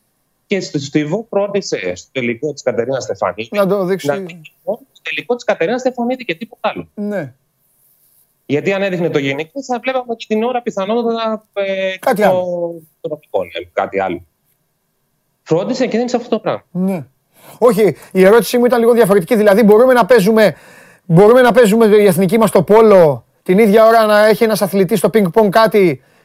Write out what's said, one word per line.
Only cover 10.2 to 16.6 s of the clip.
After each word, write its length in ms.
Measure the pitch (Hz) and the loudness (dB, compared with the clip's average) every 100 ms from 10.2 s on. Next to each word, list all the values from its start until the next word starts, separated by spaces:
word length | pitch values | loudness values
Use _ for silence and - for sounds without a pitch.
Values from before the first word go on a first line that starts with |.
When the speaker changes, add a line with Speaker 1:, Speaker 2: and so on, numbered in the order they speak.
| - | -6
Speaker 1:
την 140 | 214 | -4
ώρα 200 | 233 240 | -4 -4
πιθανότατα, 800 | 233 196 190 233 233 226 226 214 _ | -6 -8 -6 -4 -4 -4 -6 -8 _
ε, 440 | 202 196 190 190 185 | -8 -6 -4 -6 -6
Speaker 2:
Κάτι 240 | 277 208 | -4 0
Speaker 1:
το 60 | 202 | 0
Speaker 2:
άλλο. 540 | 185 180 175 170 170 _ _ | 0 -4 -6 -8 -10 _ _
Speaker 1:
τροπικό, 420 | - 147 _ 98 | -12 -12 _ -8
ναι, 60 | 90 85 87 | -8 -12 -10
κάτι 280 | - 98 95 | -8 -6 -6
άλλο. 220 | 95 87 87 _ _ _ _ _ _ _ _ _ _ _ | -6 -8 -14 _ _ _ _ _ _ _ _ _ _ _
Φρόντισε 440 | - 160 202 254 240 | -4 -4 -2 -4 -4
και 120 | 214 | -2
δίνει 120 | 240 | -4
αυτό 140 | 240 240 | -6 -4
το 100 | 220 | -6
πράγμα. 260 | 160 110 | -4 -8